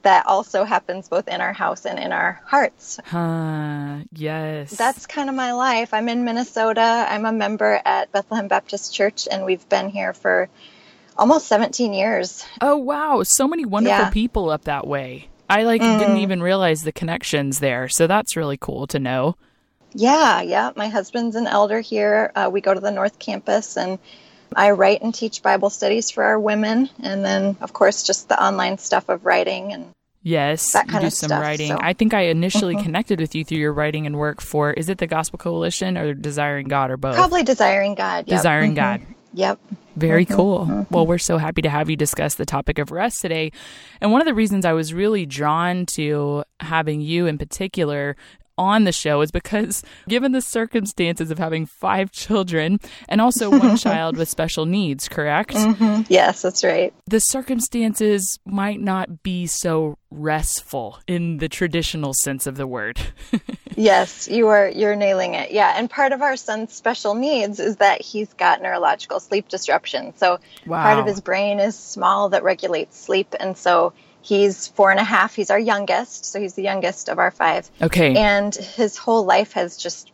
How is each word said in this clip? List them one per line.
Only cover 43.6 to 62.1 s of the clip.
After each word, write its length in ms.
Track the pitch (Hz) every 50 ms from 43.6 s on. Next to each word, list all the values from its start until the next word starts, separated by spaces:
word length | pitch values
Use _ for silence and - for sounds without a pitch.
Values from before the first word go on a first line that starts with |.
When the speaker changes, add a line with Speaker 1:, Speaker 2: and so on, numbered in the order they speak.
| - - - - - - - -
Speaker 2:
And 120 | - 208 220
one 80 | 262
of 60 | 330
the 60 | 330 247
reasons 300 | 214 220 196 202 196 180
I 100 | 170 160
was 200 | 160 160 156 160
really 320 | 180 202 214 220 202 170
drawn 600 | 143 131 139 147 147 151 165 175 180 180 180 180 - -
to 460 | - 151 147 151 147 147 143 147 147 147 _ _ _
having 400 | 160 156 165 160 160 156 151 151
you 240 | 151 151 165 170 175
in 120 | 165 151
particular 800 | 143 147 147 - - 190 190 - 185 165 147 147 143 143 143 147 - - - - _ _ _ _
on 280 | - 180 190 208 220 208
the 80 | 180
show 300 | 165 - - 156 147 143
is 100 | 151 156
because 500 | - 175 - - 220 208 220 - 202 - - - - - _
given 240 | - 220 247 262 269
the 80 | 254 262
circumstances 920 | - - - 233 226 220 - 226 196 202 - - 180 170 170 - 165 160
of 80 | 160 160
having 260 | 170 160 160 160 160
five 460 | - - _ - 190 196 190 190 190
children 680 | - - - - 214 208 190 180 170 160 151 165 196 208 - - - - - -
and 100 | - 214
also 300 | 220 254 247 - 233 202
one 260 | 277 269 233 240 208
Speaker 1:
<laughs> 0 |
Speaker 2:
child 380 | 226 - 220 170 160 160 165 -
with 140 | 160 165 -
special 380 | - - 160 165 - 160 156
needs, 420 | 165 180 208 196 156 139 135 - -
correct? 440 | - - 147 147 147 175 208 - -
Speaker 1:
Mm-hmm. 480 | 214 214 220 220 196 226 214 214 220 214
Yes, 360 | - 185 180 - - 196 - -
that's 200 | 185 - - -
right. 300 | 185 165 170 180 - _ _ _
Speaker 2:
The 120 | - 208 220
circumstances 1160 | - - - 269 254 - 262 233 247 - - 240 226 220 208 - 220 214 208 202 190 - - - _
might 340 | 190 196 202 196 208 208 -
not 440 | 208 196 190 190 185 - 175 - _
be 240 | 190 180 180 180
so 500 | 165 - - - 175 160 160 160 151 147 _ _ _
restful 880 | - 147 151 156 156 156 151 - - - - - - 135 113 101 - - -
in 300 | - 180 175 170 170 165
the 120 | 143 160 156
traditional 640 | - - 185 170 151 170 156 - - 160 147 139